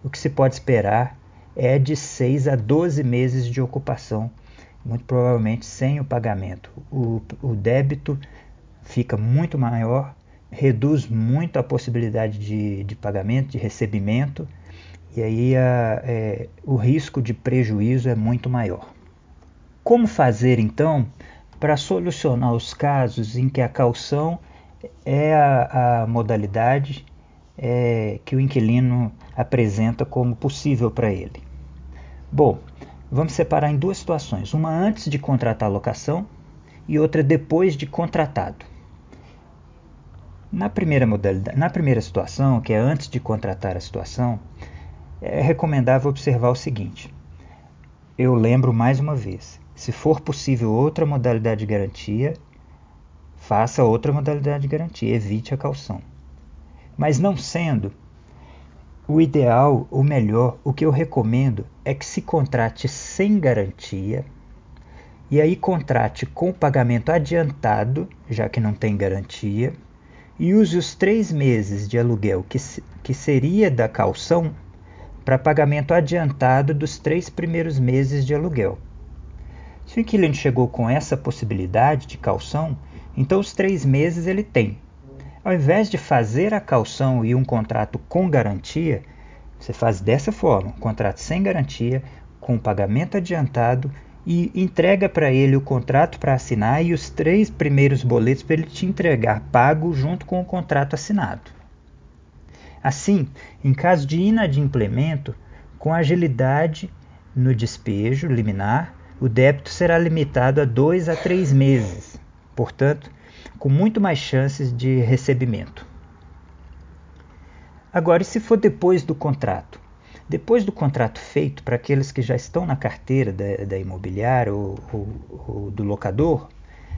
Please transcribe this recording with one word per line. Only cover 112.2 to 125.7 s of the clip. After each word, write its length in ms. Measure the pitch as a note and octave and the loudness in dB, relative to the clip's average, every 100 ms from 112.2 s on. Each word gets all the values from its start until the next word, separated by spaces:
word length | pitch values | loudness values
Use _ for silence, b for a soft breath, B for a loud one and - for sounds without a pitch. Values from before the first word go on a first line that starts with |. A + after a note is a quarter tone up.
| - - - | -20 -20 -12
portanto, 560 | - A#2 - C3+ D3+ - B B B B - | -6 -6 0 0 0 -6 B B B B -4
com 100 | C#3 | 2
muito 320 | C#3 G#3+ A3 | 4 4 2
mais 180 | G3 C#3+ | 0 0
chances 580 | - C3 C#3 C#3 C3 A#2+ | 0 0 0 -2 -4 -2
de 240 | C3 C3 | 2 2
recebimento. 840 | A#2 B2+ - B2+ B2 G2+ - - - - - - - - - - - - - - - - B B B B B B B | 4 2 2 0 0 -2 -8 -16 -20 -20 -20 -20 -20 -20 -20 -20 -20 -20 -20 -20 -20 -20 B B B B B B B
Agora, 300 | F3 E3 E3+ | 0 4 4
e 40 | F#3+ | 2
se 140 | A3+ | -4
for 180 | - A3 | 2 4
depois 440 | G#3+ - F3+ F3+ | 4 2 2 2
do 120 | C#3+ | 0
contrato? 640 | C#3+ D#3 C3 A2 F2+ - - - - B B - | -4 -2 -2 -2 -4 -8 -20 -20 -20 B B -8
Depois 360 | C#3+ - A#3+ | -8 2 2
do 80 | G3+ | 2
contrato 460 | - C#3+ C3+ A2+ - | 0 -2 0 -2 -4
feito, 440 | - - D3 - | -4 -2 -2 -4
para 140 | - A#2+ | -4 -4
aqueles 360 | - C#3 C3+ | 0 0 0
que 80 | - | -4
já 160 | A2+ A#2+ | -2 -2
estão 300 | - E3+ F3+ | -2 -4 -2
na 100 | C3+ | -2
carteira 560 | - - - C3 A2+ | -4 -8 -2 0 0
da, 320 | F#2 G2+ G2 | -2 -4 -4
da 140 | G2+ F#2+ | -4 -6
imobiliária 720 | F#2+ F#2 F#2+ F#2+ A#2 B2+ A2 | -6 -8 -8 -2 0 2 0
ou, 260 | G2+ G2 G2 - | -2 -6 -8 -10
ou, 160 | A2 G2+ G#2+ - - - | -8 -8 -12 -16 -16 -10
ou 220 | G#2+ G2+ | -10 -8